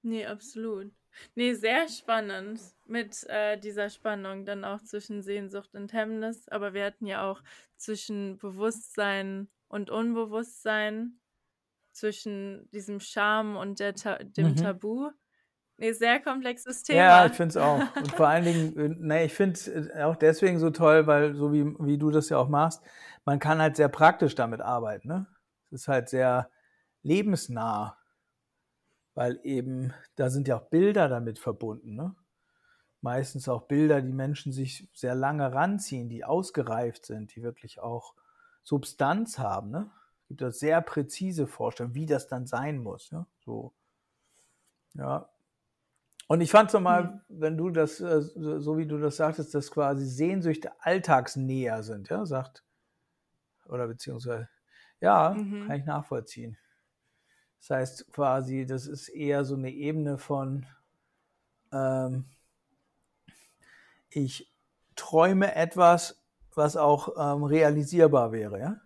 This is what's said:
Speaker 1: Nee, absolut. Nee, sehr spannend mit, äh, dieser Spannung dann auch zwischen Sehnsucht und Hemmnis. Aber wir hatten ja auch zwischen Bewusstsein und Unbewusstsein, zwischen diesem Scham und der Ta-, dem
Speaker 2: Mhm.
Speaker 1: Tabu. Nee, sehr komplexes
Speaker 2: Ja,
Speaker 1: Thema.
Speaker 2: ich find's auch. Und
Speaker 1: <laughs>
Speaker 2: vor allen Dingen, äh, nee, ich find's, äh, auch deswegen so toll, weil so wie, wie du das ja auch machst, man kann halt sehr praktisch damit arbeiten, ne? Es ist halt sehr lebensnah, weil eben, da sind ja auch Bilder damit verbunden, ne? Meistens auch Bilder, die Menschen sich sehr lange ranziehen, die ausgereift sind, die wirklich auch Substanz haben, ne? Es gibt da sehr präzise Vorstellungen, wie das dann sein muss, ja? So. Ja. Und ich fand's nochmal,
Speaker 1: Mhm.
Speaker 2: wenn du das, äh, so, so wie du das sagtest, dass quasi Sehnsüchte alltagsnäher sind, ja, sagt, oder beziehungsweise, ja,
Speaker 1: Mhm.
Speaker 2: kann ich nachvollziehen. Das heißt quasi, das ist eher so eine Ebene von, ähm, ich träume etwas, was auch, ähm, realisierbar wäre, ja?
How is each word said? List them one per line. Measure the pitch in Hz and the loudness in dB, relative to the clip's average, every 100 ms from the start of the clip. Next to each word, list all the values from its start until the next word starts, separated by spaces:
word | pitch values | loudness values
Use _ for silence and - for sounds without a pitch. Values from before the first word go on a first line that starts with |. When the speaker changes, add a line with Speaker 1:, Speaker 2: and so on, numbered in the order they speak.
Speaker 1:
Nee, | 233 226 208 | -6 -6 -8
absolut. | 208 - 220 226 202 202 _ _ - - - | -12 -14 -10 -8 -8 -10 _ _ -20 -16 -2
Nee, | 247 240 | -2 0
sehr | - 262 320 | 0 2 0
spannend | - - 226 208 190 196 220 180 _ _ | -6 -2 -2 -2 -8 -10 -12 -16 _ _
mit, | 226 220 - - | -8 -8 -12 -8
äh, | 214 208 208 | -4 -2 -4
dieser | 208 208 202 | -6 -6 -6
Spannung | - 220 202 196 196 196 | -6 -8 -6 -8 -12 -10
dann | 202 196 | -10 -8
auch | 202 | -10
zwischen | 214 208 202 208 | -10 -12 -10 -12
Sehnsucht | 196 202 196 196 196 202 | -8 -8 -8 -12 -14 -16
und | 202 | -8
Hemmnis. | 226 214 220 220 226 - | -6 -4 -4 -8 -10 -10
Aber | 214 202 | -6 -6
wir | 190 202 | -4 -6
hatten | - 208 | -6 -8
ja | 190 190 | -6 -6
auch | 196 - - _ _ | -8 -14 -20 _ _
zwischen | - 214 - 208 202 190 | -10 -10 -8 -8 -8 -10
Bewusstsein | 202 190 220 220 - - 202 196 196 196 196 _ _ | -14 -4 -4 -4 -12 -4 -4 -2 -6 -8 -12 _ _
und | 208 202 | -10 -6
Unbewusstsein, | 220 233 226 220 214 233 - 220 214 214 214 240 240 _ _ _ _ _ _ _ | -4 -2 -2 -4 -6 -8 -8 -4 -2 -2 -6 -10 -12 _ _ _ _ _ _ _
zwischen | - 214 208 220 202 196 196 - | -8 -6 -6 -10 -10 -10 -14 -16
diesem | 208 196 202 | -14 -10 -12
Scham | - - 208 214 214 202 | -8 -2 0 0 -2 -6
und | 196 196 | -8 -4
der | 202 202 | -6 -4
Ta-, | 214 190 | -8 -8
dem | - - 160 143 | -8 0 2 4
Speaker 2:
Mhm. | |
Speaker 1:
Tabu. | 202 185 208 240 294 294 _ _ _ _ _ _ | 0 -2 -6 -6 -6 -10 _ _ _ _ _ _
Nee, | 226 | -4
sehr | 226 233 254 | 0 2 2
komplexes | 294 269 254 247 - 247 - | 0 -4 -6 -8 -10 -12 4
Speaker 2:
Ja, | 175 180 180 175 | 8 12 12 10
Speaker 1:
Thema. | |
Speaker 2:
ich | |
find's | - 170 160 | 4 -2 2
auch. | 147 143 139 - | 4 4 0 -4
Und | 143 - | -6 4
Speaker 1:
<laughs> | |
Speaker 2:
vor | 151 | 6
allen | 160 170 | 6 2
Dingen, | 165 160 156 | 2 0 -2
äh, | 151 165 | -4 -2
nee, | 160 156 160 | -2 0 0
ich | |
find's, | - 196 175 - | 2 0 0 -8
äh, | 170 156 156 | -8 -8 -2
auch | 151 165 | -2 4
deswegen | 156 160 196 175 | 4 6 4 4
so | 160 | 0
toll, | 156 160 160 156 | 4 8 8 8
weil | 147 147 143 | 6 4 2
so | 147 | 2
wie, | 147 147 143 | 2 0 -2
wie | 143 143 | 0 2
du | 151 | 4
das | 151 151 | 2 2
ja | 143 | 2
auch | 127 | 2
machst, | 147 160 - - - - - - | 2 2 0 -16 -20 -20 -8 -2
man | 143 | 0
kann | 151 160 | 2 4
halt | 156 156 | 2 4
sehr | 147 | 2
praktisch | - 156 - 151 - | 8 6 6 0 0
damit | 117 113 | -4 -4
arbeiten, | 104 120 113 104 - | -4 -4 -4 -8 -6
ne? | 180 196 _ _ _ _ | -6 -8 _ _ _ _
Es | 131 | -12
ist | - | -2
halt | 135 120 | -2 0
sehr | 131 127 123 127 _ _ _ _ _ | 2 2 2 -2 _ _ _ _ _
lebensnah, | 143 180 208 185 - 117 113 104 107 - _ _ _ _ _ _ _ _ _ _ _ - | 0 2 2 -2 -4 -6 -4 -4 -6 -12 _ _ _ _ _ _ _ _ _ _ _ -4
weil | 123 127 | -4 -4
eben, | 139 131 127 131 127 - - - | -6 -4 -4 -6 -8 -10 -18 -4
da | 127 | -2
sind | 131 139 | -2 -2
ja | 120 | -2
auch | - | 2
Bilder | 160 196 208 151 | 4 4 4 2
damit | 120 117 110 | 0 -4 -6
verbunden, | - 101 113 110 113 107 | -8 -6 -6 -8 -12 -10
ne? | 170 190 _ _ _ _ _ _ _ _ | -10 -10 _ _ _ _ _ _ _ _
Meistens | 131 123 131 147 131 | -4 -4 -4 -8 -6
auch | 120 - | -6 0
Bilder, | 143 151 147 | 2 4 4
die | 131 | 0
Menschen | 131 135 147 139 | -4 -4 -6 -6
sich | 131 131 - - | -6 -8 -8 -18
sehr | - 127 127 | -8 -6 -2
lange | 135 151 139 | -2 0 -2
ranziehen, | 127 175 202 - 131 120 | 0 0 -2 -6 -8 -8
die | 117 - | -10 -2
ausgereift | 165 185 - 120 113 120 - - | -2 -2 -4 -4 -2 -4 -6 -12
sind, | 110 107 - | -12 -12 -10
die | |
wirklich | 117 120 113 - | -12 -12 -20 -12
auch | 117 120 - _ _ _ _ _ | -10 -10 -12 _ _ _ _ _
Substanz | - 143 - - 139 190 226 - | -4 -4 -4 -2 0 0 -4 -4
haben, | 107 95 101 | -4 -4 -6
ne? | 143 208 _ _ _ | -8 -10 _ _ _
Es | _ | _
gibt | 139 | -8
da | 127 | -8
sehr | 117 151 165 | -4 0 2
präzise | 165 - 139 - 185 170 135 | 0 -6 -6 -6 -6 -4 -4
Vorstellungen, | - 113 - 123 123 | -4 -6 -6 -8 -6
wie | 160 | -2
das | - - | -2 -2
dann | 127 127 | -10 -6
sein | 120 143 143 | -6 -4 -6
muss, | 110 90 - | -8 -12 -12
ja? | 160 180 _ - | -12 -12 _ -12
So. | 113 117 _ _ _ _ _ _ _ _ _ _ _ _ | -12 -12 _ _ _ _ _ _ _ _ _ _ _ _
Ja. | 147 139 143 - _ _ _ _ _ _ _ _ _ - | -10 -6 -6 -8 _ _ _ _ _ _ _ _ _ 0
Und | 165 | 0
ich | 170 | 8
fand's | 214 214 | 8 8
nochmal, | 214 180 175 175 | 4 4 2 2
Speaker 1:
Mhm. | - _ | -8 _
Speaker 2:
wenn | 185 156 160 | -4 -4 -2
du | 180 | -2
das, | 165 156 - | 0 0 -2
äh, | 175 160 | 0 0
so, | 151 - 156 151 | 0 -8 -6 -4
so | 147 156 | -2 -4
wie | 156 | -2
du | 151 | -2
das | 147 143 | -4 0
sagtest, | 156 156 151 147 | -2 -2 -6 -6
dass | 139 | -4
quasi | - 143 139 135 | -2 0 0 -4
Sehnsüchte | 127 160 190 170 156 - - | -2 -2 0 -2 -2 -6 -6
alltagsnäher | 160 185 175 139 123 139 131 131 123 113 | 0 0 4 2 2 -4 -4 -2 -2 -4
sind, | 107 104 95 | -6 -12 -6
ja, | 185 196 | -6 -4
sagt, | 135 131 - _ _ _ _ _ _ _ _ _ _ _ | -6 -6 -16 _ _ _ _ _ _ _ _ _ _ _
oder | 123 120 | -8 -8
beziehungsweise, | 120 - 120 123 113 117 _ _ _ _ _ | -10 -12 -10 -8 -8 -10 _ _ _ _ _
ja, | 185 196 156 208 | 4 6 4 0
Speaker 1:
Mhm. | 202 208 | -6 -8
Speaker 2:
kann | 208 143 | -6 -6
ich | 143 | -4
nachvollziehen. | 147 147 127 120 - 117 107 _ _ _ _ _ _ _ _ _ _ | -6 -6 -10 -10 -16 -16 -16 _ _ _ _ _ _ _ _ _ _
Das | - | -6
heißt | 131 131 - - | -4 -4 -8 -16
quasi, | - 139 131 131 131 131 | -2 0 0 -2 -6 -6
das | 131 143 | -8 -8
ist | 147 - | -14 -14
eher | 170 143 143 135 | -8 -2 0 0
so | 139 | -4
eine | 131 | -6
Ebene | 127 147 156 147 139 | -6 -6 -4 -4 -6
von, | - 143 135 139 131 _ _ _ _ _ _ _ _ _ _ | -4 -4 -4 -8 -10 _ _ _ _ _ _ _ _ _ _
ähm, | 135 131 131 131 131 131 _ _ _ _ _ _ _ _ _ _ _ _ _ _ - _ _ _ | -4 -2 -2 -2 -6 -8 _ _ _ _ _ _ _ _ _ _ _ _ _ _ -20 _ _ _
ich | 151 135 - - _ _ _ _ - | -4 -4 -6 -18 _ _ _ _ -16
träume | - 160 175 190 196 156 | 0 4 6 4 2 0
etwas, | 170 185 175 170 - - _ _ - | -2 6 8 8 2 -14 _ _ -10
was | - 147 160 | 0 0 4
auch, | 147 147 - 170 143 143 | 4 4 2 -4 -2 0
ähm, | |
realisierbar | 147 156 151 151 143 175 160 139 117 | 2 4 4 4 0 6 8 8 4
wäre, | 110 104 101 | -2 -6 -6
ja? | 135 214 | -6 -8